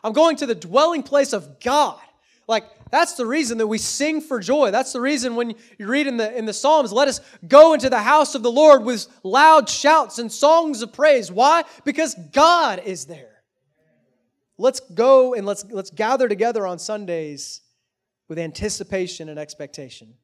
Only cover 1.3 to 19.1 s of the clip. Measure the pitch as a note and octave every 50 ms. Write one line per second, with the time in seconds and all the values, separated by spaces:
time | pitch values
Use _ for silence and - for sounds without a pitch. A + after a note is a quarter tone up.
1.3 | B3 G3+ D3 C#3 C#3 _ - A#3+ C#4 D4 C#4+ G3+ C#3+ - - _ _ _ _ _
2.3 | _ _ _ - A3+ G#3+ - - _ _ - - - D4+ E4+ D#4+ - - B3 A3
3.3 | C4 D#4+ D4+ A3+ A#3 A3+ A3+ G#3 A3+ A3 - - - - C#4+ D#4 D#4 D4+ D4+ -
4.3 | C4 A#3 F3+ E3 C4 D4+ C#4 G#3 F#3+ A#3+ C4 - - B3 A#3+ C4+ D4+ C4 A#3+ B3+
5.3 | A#3 A#3 A#3+ A#3 A3 _ _ _ _ _ G#3 G3+ B3+ C#4+ D4+ C#4 B3 A#3 A3 G#3+
6.3 | A#3 A#3+ A3 A3 G#3 - - C#4+ D#4 D#4 C4+ G#3 G3 A#3+ C#4+ C#4 - - - _
7.3 | - _ - D#3+ C4 C#4+ D#4 E4 D#4 C4+ A3+ C4 B3+ A3+ G#3 A#3+ D4 D#4 D4 C#4
8.3 | - C4 G#3+ A#3+ A#3 C4+ D#4 D#4 C#4+ C4 G#3 B3 B3 G#3 - _ _ _ - F#3+
9.3 | G3+ C4+ D4+ D#4+ D#4+ D#4 A#3 - - - - C#4+ D#4+ D#4+ C4 G3+ - A#3 A#3+ A3
10.3 | - - C#4 D4 D#4+ E4 E4 D#4 C#4 G#3+ A#3 G3+ _ - C#4+ D#4 C#4+ B3 G3+ E3+
11.3 | F3+ G3+ B3 C#4+ - E4+ D4+ - - - _ D4 - D4+ D#4+ C#4 - - E3 D3
12.3 | - C4+ D4+ E4 F4 E4+ D#4 B3 G3 F3+ - G#3 F#3+ D#3 C3 C#3+ E3+ C#3+ B2+ G#2+
13.3 | G#2+ _ _ _ _ _ _ _ _ _ _ _ _ _ _ _ _ _ _ _
14.3 | _ _ _ _ _ - G3 C4 C4 - - _ F3 F#3 A#3 C4 C4+ C4 B3+ B3+
15.3 | B3 A3 G3 G3+ G3+ F#3 - G3 A#3 G3 F#3+ - - E3+ G#3+ A3 C4 B3+ B3+ A#3
16.3 | G#3 F#3 A3 A#3 A3+ A3+ G3 F#3 F3+ D#3+ - - G#3+ G#3 G3+ F3+ E3+ E3 D#3 D3+
17.3 | D3 C#3 - - - - _ _ _ _ _ _ _ _ _ _ _ _ _ _
18.3 | D#3 E3 E3 D#3+ D#3 - G3+ G#3+ - - G3 _ G3 F#3+ F#3 F3+